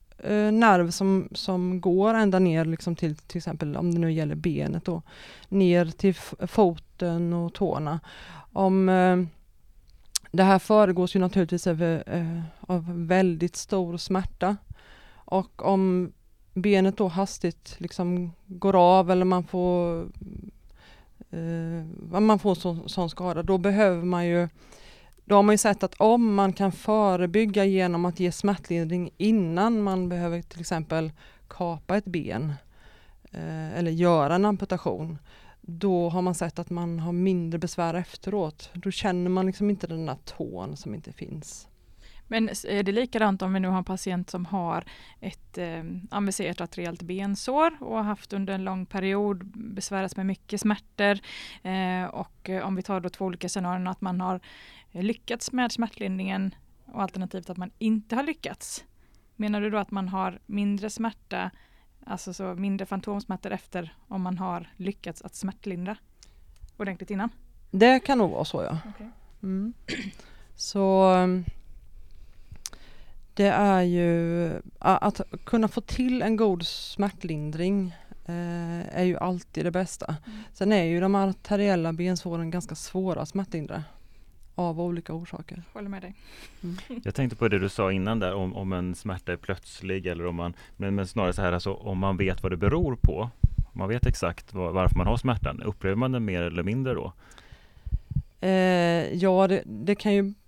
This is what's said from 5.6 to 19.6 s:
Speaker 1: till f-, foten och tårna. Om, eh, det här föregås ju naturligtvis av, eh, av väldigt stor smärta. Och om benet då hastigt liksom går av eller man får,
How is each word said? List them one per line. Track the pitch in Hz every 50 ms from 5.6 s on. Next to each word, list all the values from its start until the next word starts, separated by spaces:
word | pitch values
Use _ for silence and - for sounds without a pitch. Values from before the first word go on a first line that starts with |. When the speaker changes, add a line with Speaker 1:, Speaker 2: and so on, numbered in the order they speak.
| 190 180 175 175 175
Speaker 1:
till | 165 160 - - 196
f-, | 175 - - - - - 202 180
foten | - - 208 175 165 156 - - - - 180 175 165 170 175 170 170
och | 170 170 170 -
tårna. | - 196 170 - 135 156 147 - 156 - - - - - - - - - - -
Om, | - 196 190 190 190 190 185
eh, | 185 185 180 185 180 180 180 160 - - - _ - - _ - - - - - - - - - - - - - -
det | 170 190
här | 190 196 180
föregås | - - 214 214 208 185 180 180 180 180 -
ju | 196
naturligtvis | 185 180 - 196 175 160 180 170 -
av, | 185 165 156 175
eh, | 165 165 156 - - - 175 170 165 165 165 165 160 - -
av | - - 185 175 160 175 175 170 170
väldigt | 160 185 190 190 180 170 156 175 175 -
stor | - - - 208 190 180 170 170
smärta. | 165 - - 185 185 185 - - - 180 185 208 202 - - - - - - - - - - - - - -
Och | 185 190 185 - - - -
om | 160 196 190 190 190 180 180 180 165 - _ _ _ _ _ - _ -
benet | 190 175 208 202 190 190 190 196
då | - 214 185
hastigt | 160 190 196 - - - - 170 165 - - - - -
liksom | 175 175 - - 180 175 180 180 180 170 165 - _
går | - 185 175 - 196 190 185 175 175 185 190
av | 180 170
eller | 185 180 185
man | 185 185 180 165
får, | - - 180